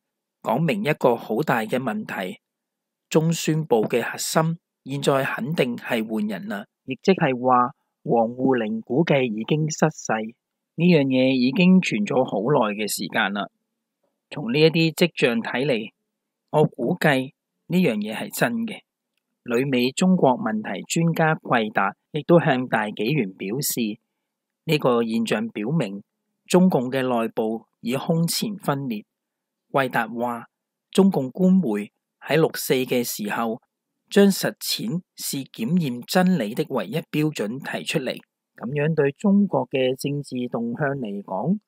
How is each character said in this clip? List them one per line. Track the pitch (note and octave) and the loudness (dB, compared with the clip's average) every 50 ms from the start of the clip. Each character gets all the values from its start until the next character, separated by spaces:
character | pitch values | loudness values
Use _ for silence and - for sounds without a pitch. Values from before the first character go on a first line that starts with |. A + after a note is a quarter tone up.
| _ _ _ _ _ _ _ _ - | _ _ _ _ _ _ _ _ -4
講 | - G#2+ C3+ | -2 0 0
明 | E3 E3 B2 G2+ G#2+ | 0 0 0 -2 0
一 | C#3 D#3 | -2 -2
個 | - - C3+ A#2 | 2 2 2 2
好 | A#2 - - A2 A2+ | 0 -2 -4 -4 -2
大 | D3+ - C#3 A#2 | 0 0 0 -2
嘅 | A2 A2 - B2+ | -2 -2 -4 -4
問 | C3 A#2+ G#2 G#2+ A2 | -4 -4 -6 -6 -8
題。 | - - - F#2+ F#2 G#2 - _ _ _ _ _ _ _ _ _ _ _ _ _ _ | -8 -8 -8 -8 -8 -10 -14 _ _ _ _ _ _ _ _ _ _ _ _ _ _
中 | - D#3+ D#3 E3 E3 | 0 2 2 2 -2
宣 | - - - D#3 D#3 D#3 | -2 -2 -2 -2 -2 0
部 | - A#2+ A2+ G#2 | 0 0 0 2
嘅 | - - A#2+ A2+ | 0 0 -2 -2
核 | - - | -2 -6
心 | - - - - E3 D#3+ D#3+ E3 - _ _ _ _ _ | -8 -8 -2 0 0 2 2 -2 -4 _ _ _ _ _
現 | C3 C3+ C#3+ | -8 -8 -2
在 | C#3 D#3+ C#3+ C3+ C3+ | 0 2 2 2 0
肯 | - - - A2+ C#3 E3 | -2 -4 -6 -6 -4 -2
定 | F3 C#3+ B2 A#2+ | 0 0 -2 -2
係 | A#2+ - - B2+ A2+ A2 A2+ | -6 -6 -4 -4 -2 -2 -2
換 | A2 G#2+ G#2 G#2+ | -4 -4 -4 -4
人 | G2+ F2+ G2 G#2+ | -6 -8 -8 -8
啦， | G#2+ G2 G#2+ - _ _ _ | -8 -8 -10 -14 _ _ _
亦 | - C3 - | -12 -12 -2
即 | _ F#3+ F#3+ | _ 2 2
係 | - E3+ C#3 C3 | 4 4 2 0
話 | A#2+ B2 B2+ B2+ B2 B2 B2 - _ _ _ _ _ _ | 0 2 4 4 4 4 2 -2 _ _ _ _ _ _
王 | D3+ B2+ A#2 A2+ A2+ | 0 2 2 2 0
滬 | B2 B2+ C3 C3+ C3 A#2+ | -2 -2 0 2 2 2
寧 | A2+ G#2+ A2 A2+ | 0 -2 -4 -6
估 | A2+ - A#2+ C#3 E3+ | -6 -2 0 0 2
計 | - D#3 C#3 C3 | 2 2 2 2
已 | B2 G#2 G#2+ A2 | 0 -2 -6 -4
經 | - E3 D3+ D#3 D3+ | -2 -2 -2 -2 -2
失 | D#3 - - D#3 | 0 0 0 0
勢。 | - - - - A#2 A2 A2 A2 A#2 _ _ _ _ _ _ _ _ | 0 -4 -6 -4 -4 -4 -4 -8 -12 _ _ _ _ _ _ _ _
呢 | - E3 | 0 4
樣 | F3+ F3 D3+ C#3 | 4 6 4 4
嘢 | C3+ C3 B2+ B2+ C3 | 2 2 2 2 2
已 | C3+ C3 B2 B2+ | 2 2 0 0
經 | - - F3 F#3 F#3 F#3 | 2 4 6 6 6 6
傳 | - - - G#2+ G#2 | 4 2 -2 -2 -2
咗 | G2+ C#3+ B2+ B2+ | 0 0 0 0
好 | B2+ B2+ G#2+ G2+ B2+ D3+ | 0 -2 -4 -2 0 2
耐 | C3+ A2+ G#2 G2+ | 2 2 0 -2
嘅 | G2+ G#2+ G2 | -4 -4 -4
時 | - - G#2 E2 | -4 -6 -6 -4
間 | - B2 A2 F#2+ G2+ | -2 -2 -2 0 -2
啦。 | G2+ G2 - _ _ _ _ _ _ _ _ _ _ _ _ _ _ _ _ | -4 -6 -8 _ _ _ _ _ _ _ _ _ _ _ _ _ _ _ _
從 | - D3+ - A2 A#2+ | -12 -10 -6 -2 2
呢 | D3+ | 4
一 | D#3 D#3+ | 4 6
啲 | D3+ E3 E3 E3 D3+ | 6 4 2 2 4
跡 | - F#3 E3 - | 2 0 0 2
象 | - D#3 C3 A#2 A#2 | 0 0 2 2 0
睇 | G#2+ - - A#2+ C#3 | -2 -2 -4 -2 -2
嚟， | D3+ B2+ G#2+ A2 - - _ _ _ _ _ _ _ _ _ _ _ | 0 -2 -2 -4 -8 -14 _ _ _ _ _ _ _ _ _ _ _
我 | - D3+ D#3 | 2 2 2
估 | - - - A#2+ A#2+ F3+ | 2 0 -4 -2 -2 -2
計 | - - D#3+ C#3 C3 C3 C#3 - _ _ _ _ _ _ | 2 2 2 2 2 0 -4 -10 _ _ _ _ _ _
呢 | _ D#3+ | _ 0
樣 | F#3 F#3 D3 A2 | 2 2 2 2
嘢 | G#2+ G#2 G#2+ G#2+ | 0 -4 -6 -6
係 | G#2 A2 G#2 - - | -8 -8 -8 -2 -2
真 | D3+ B2 A#2+ A#2 A2+ A2+ | -2 0 0 -2 -4 -6
嘅。 | - - - _ _ _ _ _ _ _ _ _ _ _ _ | -8 -12 -16 _ _ _ _ _ _ _ _ _ _ _ _
旅 | B2 A#2+ A#2+ C3+ | -2 0 0 0
美 | C#3+ C3 B2 A#2+ C3 | 2 2 2 0 0
中 | - - F#3 F#3 F#3 | 0 2 2 4 4
國 | F3 - C3+ | 6 4 4
問 | B2+ A2+ B2+ A2+ G#2+ G#2+ G#2+ | 4 2 0 -4 -4 -4 -4
題 | - G#2 F#2 - - | -6 -8 -8 -8 -4
專 | - E3+ E3 E3 D#3 | -2 0 0 0 2
家 | E3+ E3 D#3 D#3+ | 2 2 2 0
桂 | - - - C#3 A#2+ A2 G#2+ | -2 -2 0 0 0 0 0
達 | - - G2 G2 - - _ _ - | 0 0 0 0 -4 -6 _ _ -10
亦 | D3+ C#3 | -10 2
都 | - F3 E3+ | 6 6 6
向 | - D#3 C3+ B2+ C3 A#2+ | 6 4 0 0 0 -2
大 | - A2 G#2+ | -2 -2 -2
紀 | G#2+ G2+ - G#2+ A#2 | -2 -4 -4 -2 0
元 | D#3 D3 A2+ F#2+ F#2 | 0 0 -2 -2 -4
表 | - - F#2+ G#2+ C#3 | -8 -6 -6 -4 -4
示， | D3 - - C3+ A#2 G#2+ G#2+ - _ _ _ _ _ _ _ _ _ _ _ _ _ | -4 -4 -2 -2 -2 -4 -4 -8 _ _ _ _ _ _ _ _ _ _ _ _ _
呢 | - D#3+ D3 | -2 -2 2
個 | - C3+ A#2+ A#2 A#2 | 2 2 2 2 2
現 | A2+ A2+ A2+ A2+ G#2+ | 0 0 -2 0 0
象 | A#2+ G#2+ A2+ A#2 | -2 -2 -2 -4
表 | - - G#2 A#2 | -6 -6 -4 -2
明 | D#3 E3+ B2+ G2 G2 G2+ - _ _ _ _ _ _ _ _ _ | 0 -2 -2 -2 -6 -12 -16 _ _ _ _ _ _ _ _ _
中 | - F3+ F#3 F#3 | 4 6 6 6
共 | F3 C#3+ A#2+ B2+ | 4 2 0 0
嘅 | B2+ C3+ B2+ | -2 -2 0
內 | B2+ B2 A#2 A2+ A2 | 0 0 0 -2 -2
部 | - - A2+ A2 A2+ A2 - _ _ _ | -2 -2 -2 -2 -4 -6 -10 _ _ _
已 | - A2+ B2 | -6 -4 -4
空 | C#3 - - E3+ E3 E3+ | -4 -2 0 0 0 0
前 | E3 - - - A#2 G2+ | 0 -2 -4 -4 -6 -8
分 | - - - C#3+ C#3 C#3 C3 | -6 -4 -4 -4 -2 -4 -6
裂。 | A2+ G#2 - _ _ _ _ _ _ _ _ _ _ _ _ _ | -6 -8 -8 _ _ _ _ _ _ _ _ _ _ _ _ _
桂 | - C#3+ C3+ B2+ | -2 0 0 0
達 | B2+ C3 A#2+ G#2+ | 0 -2 -2 -2
話， | A#2 A#2 A#2+ A#2+ A#2+ A#2 A#2 - _ _ _ _ _ _ _ _ | -4 -4 -4 -4 -4 -6 -10 -16 _ _ _ _ _ _ _ _
中 | - - F#3+ G3 | 2 4 4 4
共 | F3+ D3+ C3+ B2+ | 4 2 -2 -4
官 | - - F#3 F#3 F#3 | -2 2 4 4 4
媒 | F#3+ F3 A#2+ G#2 G#2 G2+ - _ _ _ _ _ _ - - | 4 4 2 -2 -4 -4 -8 _ _ _ _ _ _ -4 0
喺 | C#3 D#3+ | 2 2
六 | D#3+ B2+ - | 2 2 0
四 | - - - D3 | -4 -2 0 0
嘅 | B2+ C3 B2+ C3 B2 A#2+ | 0 0 0 0 -2 -2
時 | - - - A2 G2+ | -2 -6 -6 -6 -6
候， | G#2+ A#2+ A#2 A2+ A2 - - _ _ _ _ _ _ _ _ _ | -4 -4 -4 -4 -4 -6 -10 _ _ _ _ _ _ _ _ _
將 | - G3 G3+ | 4 6 6
實 | G3 F#3 - - B2 G#2 | 6 4 2 -2 -4 -6
踐 | - - - - - D3+ - D3+ F3+ - _ _ | -6 -6 -6 -6 -6 -4 -4 -4 -6 -6 _ _
是 | - - - - C#3 C4 | -12 -10 -6 -6 -6 -8
檢 | - - - A2+ C3+ E3+ F#3 | -10 -10 -8 -4 0 0 0
驗 | E3 C3 A#2+ B2 A#2+ - | 0 0 -4 -6 -8 -2
真 | - F3+ F3+ F#3 F#3 D#3+ | 0 2 4 4 2 2
理 | A2 G#2 A#2+ | 0 -2 -2
的 | - D#3 - | -4 -6 -4
唯 | C3+ A#2 F#2+ F2+ | -2 -4 -4 -2
一 | B2 D#3+ | -4 -6
標 | - - - D3+ D3+ D#3 | -6 -4 -2 0 0 0
準 | D3 - A2 G#2 A#2+ C#3+ | -2 -2 -6 -6 -6 -8
提 | - - - G#2+ - | -10 -8 -10 -8 -8
出 | - - D#3+ | -4 -4 -4
嚟， | C3 A#2 - - - _ _ _ _ _ _ | -4 -4 -8 -10 -12 _ _ _ _ _ _
噉 | - - A#2 | -14 -10 -8
樣 | C#3+ D3 D3 D#3+ E3 | -4 -2 -2 0 0
對 | D#3 C#3+ C#3 | 2 0 0
中 | C#3+ - - G3+ G3 G3+ G3+ | 0 0 0 4 4 4 4
國 | F#3 - C#3 - - | 4 2 -2 -2 0
嘅 | - C3 C3 B2+ B2+ | -2 0 0 0 0
政 | - - C#3+ C#3+ C#3+ C#3 | -2 -4 -4 -4 -4 -6
治 | - C3 B2 B2 B2 | -6 -6 -6 -6 -4
動 | - A#2+ A#2 A#2 A#2 | -4 -6 -4 -6 -4
向 | A#2 D#3 C#3 C#3 C#3+ | -4 -2 -4 -2 -4
嚟 | B2 G#2 G2+ G2+ | -6 -8 -8 -10
講， | G2 - F#2+ F#2+ A2+ D#3 G3+ G#3 - | -10 -8 -8 -4 -2 -2 -2 -2 -4